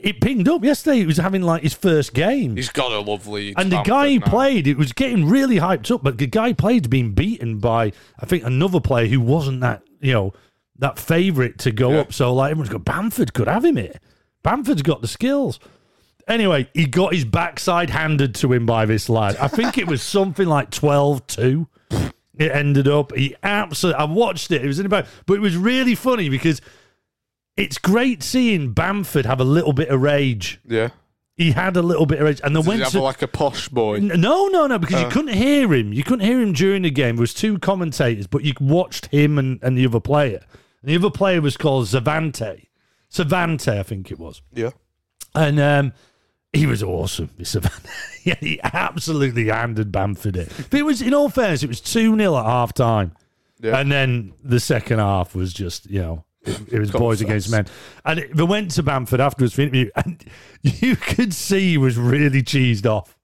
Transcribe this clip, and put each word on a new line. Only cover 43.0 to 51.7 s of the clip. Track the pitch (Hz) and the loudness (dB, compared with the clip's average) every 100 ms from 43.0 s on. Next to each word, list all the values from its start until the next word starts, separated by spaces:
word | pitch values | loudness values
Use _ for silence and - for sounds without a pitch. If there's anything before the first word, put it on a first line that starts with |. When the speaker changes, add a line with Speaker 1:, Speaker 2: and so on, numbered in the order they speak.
| _ | _
Speaker 1:
Savante, | - 160 185 170 160 - 104 | -4 0 0 0 -2 -2 -4
I | |
think | 95 98 92 | -4 -8 -10
it | 90 | -14
was. | 80 - _ | -14 -18 _
Speaker 2:
Yeah. | 127 113 - _ _ _ _ - | -8 -8 -8 _ _ _ _ -8
Speaker 1:
And, | 151 156 147 | -2 0 2
um, | 143 147 139 - _ _ _ _ _ | 4 2 0 -4 _ _ _ _ _
he | 147 147 | 0 2
was | 110 | 0
awesome, | 98 87 92 - 82 - | -2 -4 -4 -6 -10 -10
this | 87 | -6
Savante. | 101 - - | -4 -4 -6
<laughs> | - - - - - | -18 -16 -16 -8 -6
Yeah, | 170 | -4
he | 156 160 | -4 -6
absolutely | - 175 185 170 - 156 139 120 110 | -4 -4 -4 -6 -4 -2 0 0 -2
handed | 110 117 110 107 | -2 -2 -4 -4
Bamford | 98 98 98 107 90 | -2 -2 -4 -4 -6
it. | 82 - - | -8 -12 -2
But | 277 | 0
it | |
was, | 302 254 | 0 -2
in | 247 | 0
all | 285 285 | 2 2
fairness, | 220 220 147 | 2 0 0
it | |
was | 151 | -4